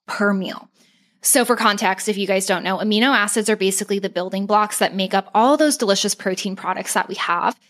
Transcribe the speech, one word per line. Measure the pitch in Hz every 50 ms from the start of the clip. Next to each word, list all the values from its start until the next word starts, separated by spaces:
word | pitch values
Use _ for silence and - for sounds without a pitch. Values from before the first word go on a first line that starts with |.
| _
per | - - - 202 202 196
meal. | 190 180 - - - - _ _ _ _ _ _ _ _ _ _ _ -
So | - - 254 233
for | 240 233
context, | - 220 214 202 208 226 185 190 185 -
if | 220 196
you | 196 196
guys | 202 190 196 196
don't | - 185 165 -
know, | 180 190
amino | 170 196 214 208 214 240
acids | 277 262 208 208 208 - 226 208 220
are | 214
basically | 202 190 196 196 - 202 - 202
the | 196 196
building | 185 - 175 180 185 190 196 196
blocks | 196 208 214 208 208 -
that | - 202 - -
make | 196 190 185 202
up | 196 190 - -
all | 214 233 262 294
those | 302 311 294 277
delicious | - 233 202 196 196 - 202 -
protein | - - 196 185 - - 196 196
products | - - 180 185 - - - -
that | 196 - -
we | 196
have. | - - - 170 175 - 226 - - _